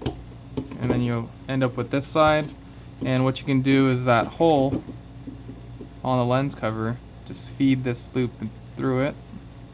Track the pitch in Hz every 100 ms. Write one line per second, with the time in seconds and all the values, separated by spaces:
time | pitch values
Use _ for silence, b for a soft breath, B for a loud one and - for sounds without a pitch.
0 | - - - - - - - 262 123 123
1 | 120 117 113 - - 135 127 120 117 139
2 | 135 160 156 151 147 - - B B -
3 | 131 127 131 131 - 135 131 135 135 127
4 | 123 117 - - 165 147 135 127 - -
5 | - - - - - - - - - -
6 | 127 127 120 127 139 - 113 110 110 123
7 | - - - - - - 135 131 127 120
8 | - 131 123 - 110 - - - 131 127
9 | 139 - - - - - -